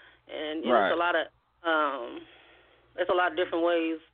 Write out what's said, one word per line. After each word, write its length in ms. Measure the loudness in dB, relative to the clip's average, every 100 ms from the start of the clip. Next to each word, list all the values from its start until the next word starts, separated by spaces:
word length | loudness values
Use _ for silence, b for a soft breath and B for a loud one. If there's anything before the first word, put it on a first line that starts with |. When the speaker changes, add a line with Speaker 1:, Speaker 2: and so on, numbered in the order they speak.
| B B -14
Speaker 1:
And, 320 | -10 -8 -4
and 80 | 2
Speaker 2:
Right. 180 | 4 4
Speaker 1:
it's 20 |
a 60 | 2
lot 160 | 0 0
of, 80 | -4 _ _ _
um, 540 | 0 2 0 -2 -8 -12 -18 B B B B B B
there's 140 | -6 0
a 60 |
lot 160 | 2 2
of 60 | 0
different 280 | -2 0
ways, 320 | 2 2 0 -4 -10